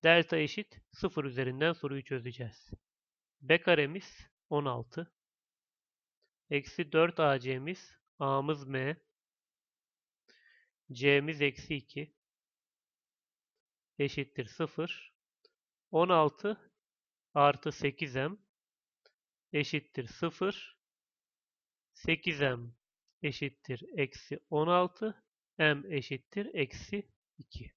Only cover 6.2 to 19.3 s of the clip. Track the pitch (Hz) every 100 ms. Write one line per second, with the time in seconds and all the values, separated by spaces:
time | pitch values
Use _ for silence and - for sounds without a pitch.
6.2 | _ _ _ 143 135 - 160 160 170 170
7.2 | 151 135 127 131 143 180 - _ _ _
8.2 | 139 135 143 151 135 135 131 160 _ _
9.2 | _ _ _ _ _ _ _ _ _ _
10.2 | _ _ _ _ _ _ _ 123 139 143
11.2 | 147 151 143 127 - 151 - - 151 _
12.2 | _ _ _ _ _ _ _ _ _ _
13.2 | _ _ _ _ _ _ _ - 143 -
14.2 | 135 - 120 - - - 165 - - _
15.2 | _ _ _ _ _ _ _ 165 180 170
16.2 | 151 - 202 214 - _ _ _ _ _
17.2 | _ 147 143 139 156 143 143 135 151 127
18.2 | 143 202 _ _ _ _ _ _ _ _
19.2 | _